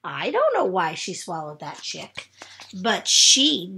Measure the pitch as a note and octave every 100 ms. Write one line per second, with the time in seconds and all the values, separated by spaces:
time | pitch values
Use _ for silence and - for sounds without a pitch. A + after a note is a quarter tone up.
0 | D3+ C#3+ F#3 G#4+ D5+ A4+ F#3+ F#3 E3 D#3+
1 | - F3+ - E3 D3+ D3+ D3+ D3 - D#3+
2 | - - - _ - - - F#3+ G#3+ F#3+
3 | - - - C4 C#4+ C4+ F3